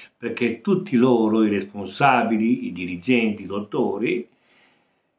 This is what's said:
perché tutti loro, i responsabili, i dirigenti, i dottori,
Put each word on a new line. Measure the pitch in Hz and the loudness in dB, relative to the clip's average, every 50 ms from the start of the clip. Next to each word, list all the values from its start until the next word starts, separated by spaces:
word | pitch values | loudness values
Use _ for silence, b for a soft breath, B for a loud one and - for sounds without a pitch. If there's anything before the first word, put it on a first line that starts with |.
| B B B | B B B
perché | - 117 117 - - 123 117 117 - | -10 -8 -6 -4 -2 -2 -2 -2 -2
tutti | - 202 190 - - - 135 | 0 0 0 0 0 2 2
loro, | 117 123 131 120 113 110 107 110 110 110 | 4 6 6 4 4 4 2 2 2 2
i | 104 | 2
responsabili, | 101 98 95 - - 101 98 92 - - 143 135 127 120 113 107 117 107 110 117 127 - - | 2 -2 -4 -6 -10 -10 -10 -8 -2 0 2 2 4 2 2 0 0 0 2 0 0 -2 -4
i | 90 | -8
dirigenti, | 85 87 90 90 90 87 - 131 127 117 113 110 101 98 95 | -8 -8 -8 -8 -8 -6 -2 0 2 2 2 0 -2 -4 -8
i | |
dottori, | 90 98 101 104 - - 143 117 98 95 101 113 156 180 - - - _ _ _ _ _ _ _ _ _ _ _ _ _ _ _ _ _ | -8 -8 -8 -8 -6 -4 -2 -2 -2 -2 -4 -4 -2 -4 -4 -6 -10 _ _ _ _ _ _ _ _ _ _ _ _ _ _ _ _ _